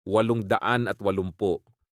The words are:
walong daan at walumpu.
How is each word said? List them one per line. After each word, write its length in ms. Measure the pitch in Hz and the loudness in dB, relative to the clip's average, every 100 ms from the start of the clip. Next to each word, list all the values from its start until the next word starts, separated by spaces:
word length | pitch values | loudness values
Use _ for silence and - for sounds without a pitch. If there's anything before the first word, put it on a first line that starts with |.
| - | 0
walong 320 | 104 113 117 98 | 2 2 0 0
daan 400 | 113 107 120 117 | 0 0 0 -2
at 80 | 101 | -2
walumpu. 640 | 98 95 92 - 98 85 _ _ _ | -2 0 -2 -2 -2 -2 _ _ _